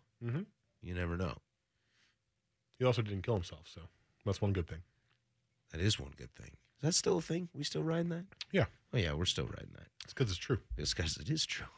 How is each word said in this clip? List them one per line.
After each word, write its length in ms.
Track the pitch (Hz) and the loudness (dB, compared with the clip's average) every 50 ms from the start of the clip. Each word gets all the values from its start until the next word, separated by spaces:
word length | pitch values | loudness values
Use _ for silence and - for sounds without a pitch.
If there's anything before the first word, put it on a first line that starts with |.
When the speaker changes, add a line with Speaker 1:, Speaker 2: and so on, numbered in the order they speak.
| _ _ _ - 120 | _ _ _ -8 -4
Speaker 1:
Mm-hmm. 180 | 117 120 160 214 - _ _ _ _ _ _ - | -2 -2 -2 -4 -6 _ _ _ _ _ _ -8
Speaker 2:
You 100 | 85 90 | -6 -4
never 220 | 87 87 85 85 | -2 -2 -2 0
know. 200 | 87 92 76 60 - _ _ _ _ _ _ _ _ _ _ _ _ _ _ _ _ _ _ _ _ _ _ _ _ _ _ _ | -2 -2 -2 -4 -8 _ _ _ _ _ _ _ _ _ _ _ _ _ _ _ _ _ _ _ _ _ _ _ _ _ _ _
Speaker 1:
He 80 | - 127 | 2 4
also 160 | 127 117 120 | 4 4 4
didn't 220 | 110 104 101 95 87 | 2 0 0 -2 0
kill 100 | - 117 | 0 0
himself, 260 | 95 85 - - 78 80 - - | 0 0 -4 -10 -14 -16 -18 -18
so 80 | 85 82 - _ _ _ _ _ _ - | -16 -16 -18 _ _ _ _ _ _ -2
that's 160 | 104 95 - | -2 0 2
one 100 | 107 101 95 | 2 2 2
good 140 | 92 85 | 2 0
thing. 140 | - - 80 - _ _ _ _ _ _ _ _ _ _ _ _ _ _ _ _ - | -2 -6 -12 -12 _ _ _ _ _ _ _ _ _ _ _ _ _ _ _ _ -10
Speaker 2:
That 100 | - 80 | -2 2
is 180 | 90 107 - - | 2 2 2 2
one 120 | 67 69 71 | -2 -8 -10
good 180 | - 62 - _ | -14 -16 -16 _
thing. 160 | - 53 - - - _ _ _ - | -16 -18 -16 -18 -20 _ _ _ 0
Is 20 | 135 | 0
that 100 | 156 180 | 2 4
still 240 | - - 202 190 | 4 4 4 4
a 40 | 170 | 4
thing? 280 | 165 - 160 175 185 170 - | 2 0 -2 -2 -2 -4 -6
We 120 | 139 147 | -6 -6
still 180 | - - 151 156 | -4 -2 0 0
riding 240 | 160 165 170 170 170 | 2 2 2 0 0
that? 140 | 165 170 185 - - - - - - | -2 -4 -8 -10 -12 -14 -8 0 4
Speaker 1:
Yeah. 120 | 185 - - - _ _ - - | 4 4 4 0 _ _ -2 2
Speaker 2:
Oh, 40 | |
yeah, 140 | 123 90 78 73 | 2 2 4 2
we're 120 | 78 87 | 2 2
still 200 | - - - 65 | 2 2 0 0
riding 260 | 57 - - - 50 50 | -2 -4 -8 -10 -14 -16
that. 120 | - - - _ - - | -18 -20 -20 _ -16 -14
Speaker 1:
It's 80 | - - | -10 0
'cause 160 | - 135 104 | 0 0 0
it's 80 | 92 | 0
true. 220 | - - - 104 101 - - - | -4 0 0 0 0 0 -4 -6
Speaker 2:
It's 160 | - 78 - - | -4 -2 -2 0
'cause 240 | - 85 80 - | 0 0 0 -2
it 120 | - 76 98 | -4 -2 -2
is 160 | 143 - - | 0 0 0
true. 220 | - - - - - - | -2 -2 -6 -8 -10 -14